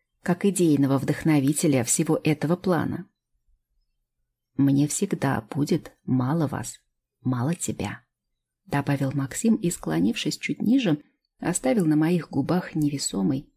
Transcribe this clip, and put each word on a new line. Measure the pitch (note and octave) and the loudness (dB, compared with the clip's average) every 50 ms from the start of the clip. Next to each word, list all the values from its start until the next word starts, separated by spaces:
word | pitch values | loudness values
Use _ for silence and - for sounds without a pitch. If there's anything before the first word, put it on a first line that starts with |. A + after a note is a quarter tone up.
| _ _ _ _ | _ _ _ _
как | - - F3 F3 - | -2 -2 -2 0 0
идейного | G3+ F#3+ G3 F3 D#3+ D3 C#3+ C#3+ C3 C#3 C3 | 0 2 2 4 4 4 4 4 2 2 0
вдохновителя | C#3 - C#3+ - - D#3+ D#3 D3 C3 C#3 D3+ - - E3 C3+ B2+ A#2 | 0 -2 -2 0 2 2 2 4 4 2 0 2 2 2 2 2 2
всего | - - - E3 D#3 D#3 - - | 0 0 0 2 2 0 0 2
этого | D#3 D#3 - - D3 F3 | 0 0 0 0 -2 -2
плана. | F3+ - F#3+ F3+ D3+ - - - - F#3 - _ _ _ _ _ _ _ _ _ _ _ _ _ _ _ _ _ _ _ _ _ _ _ _ _ _ _ _ _ - | 0 0 0 0 0 0 -2 -4 -6 -8 -12 _ _ _ _ _ _ _ _ _ _ _ _ _ _ _ _ _ _ _ _ _ _ _ _ _ _ _ _ _ 0
«Мне | C#3+ C#3 C#3 C#3 D3 D3 | 2 4 4 4 2 2
всегда | - - G3+ F#3+ - D#3+ - C#3 C3 - | 0 -2 -4 -2 -2 -2 -2 -2 -2 -2
будет | - - - C#3+ C#3+ C#3+ F#3+ D#3 - - - _ _ | -4 -6 -4 -4 -2 0 0 -2 -2 -6 -20 _ _
мало | - C3 C3 B2 B2+ D3 E3 D3+ | -2 -2 0 0 0 0 0 0
вас, | C3 - C3 A2+ - - - _ _ _ _ _ _ _ _ | -2 -2 -4 -8 -10 -12 -16 _ _ _ _ _ _ _ _
мало | - B2+ C3 B2 A#2+ D3 F3 | -4 -4 -2 -2 0 -2 -2
тебя», | - - - G#2+ - F#2 G#2 - - _ _ _ _ _ _ _ _ _ _ _ _ _ - | -4 -4 -6 -6 -4 -6 -6 -8 -10 _ _ _ _ _ _ _ _ _ _ _ _ _ -6
добавил | - C#3+ C#3 - C#3+ C#3 C#3 C3+ C3+ | -4 -4 -2 0 -2 -2 -2 -2 -2
Максим | C#3+ C3+ C3 - - - A3+ A3 | -2 -4 -4 -4 -2 2 2 2
и, | - - F3 | 2 0 -2
склонившись | E3+ - - E3 D#3 E3 F3 G#3+ - - - - - - | -4 -4 -6 -4 -2 0 0 0 0 -2 -4 -4 -4 -4
чуть | - - - - | -6 -6 -6 -2
ниже, | - G3+ B3 C#4 A#3+ F3+ D3+ - - _ _ _ _ _ _ - | 0 2 2 4 4 2 0 -2 -4 _ _ _ _ _ _ -8
оставил | - - F3 - - C4 C4 A3 F3 D#3 | -4 -4 -4 -2 0 0 2 2 2 4
на | D3+ | 4
моих | D3+ D#3 D#3+ F3+ E3+ - - | 4 4 4 2 0 -2 -2
губах | - C3+ C#3 - D#3+ F#3 F3+ - - | -2 -2 0 0 0 0 -2 -2 -2
невесомый, | D#3+ D3+ C#3+ D3 C#3 - - - G3 F#3+ F3 C3+ - - _ _ | 0 0 0 0 -2 -6 -4 -4 -2 0 0 0 -2 -4 _ _